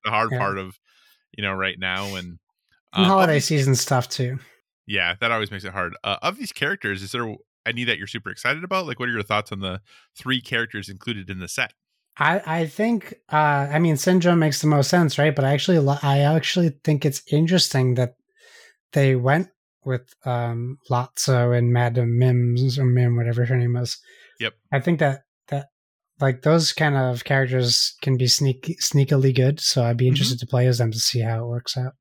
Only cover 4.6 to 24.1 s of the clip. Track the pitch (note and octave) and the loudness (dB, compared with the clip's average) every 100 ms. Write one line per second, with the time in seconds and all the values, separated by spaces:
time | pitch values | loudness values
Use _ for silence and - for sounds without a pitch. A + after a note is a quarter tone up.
4.6 | _ _ - G2+ F2 F2+ A#2 A#2 G2+ G2+ | _ _ -6 -2 -2 -2 -2 -2 -4 -8
5.6 | F#2+ F#2+ F2 - - G2 E3 A3 B3 - | -10 -6 -6 -6 -6 -4 -4 -6 -12 -6
6.6 | C#3+ G3 G#2 G2 G2 B2 A#2 G#2 _ _ | -6 -4 -6 -8 -8 -8 -8 -10 _ _
7.6 | A2+ A#2 B2 G#2+ F#2+ - G2 G2 A#2+ D#3 | -8 -6 -4 -4 -6 -12 -12 -8 -4 -4
8.6 | F3+ F#3+ E3 B2+ B2 A2+ G2+ G#2+ G#2+ G2 | -4 -6 -6 -8 -6 -6 -2 -4 -4 -8
9.6 | F#2+ F#2+ _ - _ - B2+ B2+ A2 A#2+ | -8 -10 _ -20 _ -14 -6 -6 -4 -6
10.6 | A#2 G#2 F#2+ G2 - G#2+ F#2 F#2 F2 - | -4 -8 -12 -12 -10 -10 -8 -12 -10 -8
11.6 | A#2 _ _ _ _ - D3+ F#3 - E3 | -8 _ _ _ _ -2 0 0 -2 -4
12.6 | D#3+ - A3 A3+ - - - D3+ D3+ C#3+ | -4 -2 -2 -2 -6 -20 -4 0 2 2
13.6 | C#3+ D3 E3+ D3 - F#3 F3 E3+ D#3 C#3 | 0 2 2 2 2 4 4 4 2 2
14.6 | D3+ D3 C3+ F3 D#3+ - D3 D3 C3+ C#3+ | 2 2 4 4 2 2 0 2 0 0
15.6 | - E3+ C#3 C#3+ C#3+ C#3 C#3+ D#3+ - F3+ | 2 2 4 2 2 4 4 2 0 0
16.6 | E3+ - - D3 D3 C#3 - D3 E3 F3+ | 0 0 -2 0 0 -2 -2 0 4 2
17.6 | - C#3 B2+ B2 B2 _ _ _ - - | 2 2 2 2 -2 _ _ _ -20 -20
18.6 | - _ _ D3+ C3+ B2+ B2+ D3+ F#3 _ | -20 _ _ 2 4 4 2 2 0 _
19.6 | _ _ C3+ B2+ B2+ _ C3 B2 A#2 A#2 | _ _ -6 -6 -6 _ -6 -4 -2 -4
20.6 | A#2+ C#3 - B2 B2 - - B2+ A#2+ A#2+ | -8 -10 -4 -4 -4 -6 0 2 2 2
21.6 | A#2+ A#2+ A#2+ A#2 A#2 A#2+ B2+ B2 A#2+ A#2+ | 2 2 2 0 0 2 4 4 2 2
22.6 | C3 B2+ B2+ B2 B2 A#2+ A#2 A#2+ A#2+ B2+ | 0 0 2 4 2 2 0 0 0 0
23.6 | B2 B2 B2 - _ | 0 -2 -4 -8 _